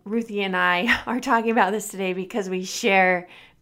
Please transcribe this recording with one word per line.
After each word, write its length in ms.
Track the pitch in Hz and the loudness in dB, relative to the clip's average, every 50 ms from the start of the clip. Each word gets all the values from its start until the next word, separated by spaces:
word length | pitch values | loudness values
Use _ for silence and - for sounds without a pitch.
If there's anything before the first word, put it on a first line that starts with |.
| - | -10
Ruthie 380 | 196 214 233 226 226 208 202 196 | -6 -4 -4 -4 -4 -4 -4 -2
and 140 | 190 185 | -2 0
I 440 | 180 180 180 180 180 180 233 233 - - | 2 2 2 2 2 2 0 0 0 0
<laughs> 40 | |
are 140 | - 233 254 | -4 -4 -4
talking 300 | 247 269 247 233 220 226 | 0 2 2 2 2 2
about 220 | 226 233 202 185 208 | 2 2 2 2 2
this 160 | 220 202 - | -4 -6 -8
today 240 | - 185 196 185 180 | -8 -6 -4 -4 -2
because 360 | 185 185 185 - 233 190 185 | -4 -6 -6 -4 -6 -4 -4
we 160 | 185 185 185 | -4 -6 -6
share 640 | 185 - - - 226 196 190 185 185 185 180 180 - - - - - _ - | -6 -6 -2 0 2 4 6 6 4 4 2 -2 -8 -18 -20 -20 -20 _ -8